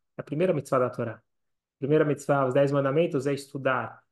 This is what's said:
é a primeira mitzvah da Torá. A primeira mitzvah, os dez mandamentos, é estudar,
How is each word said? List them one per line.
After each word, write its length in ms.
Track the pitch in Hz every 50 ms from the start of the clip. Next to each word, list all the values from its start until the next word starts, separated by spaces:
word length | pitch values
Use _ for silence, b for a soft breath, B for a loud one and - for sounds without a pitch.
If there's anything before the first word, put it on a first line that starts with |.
| _ _ _
é 40 | -
a 40 | -
primeira 280 | - 143 151 180 185 165
mitzvah 260 | 143 - - 143 127
da 120 | 123 120
Torá. 220 | - - 120 113 110
A 640 | - _ _ _ _ _ _ _ _ _ _ _ -
primeira 260 | 131 135 151 156 156
mitzvah, 420 | 151 139 - - - 143 139 135
os 80 | 127 127
dez 180 | 143 139 139 143
mandamentos, 540 | 143 139 135 135 160 175 170 170 143 120
é 60 | 143 143
estudar, 720 | 139 - - - 139 127 131 127 123 113 - - - _ _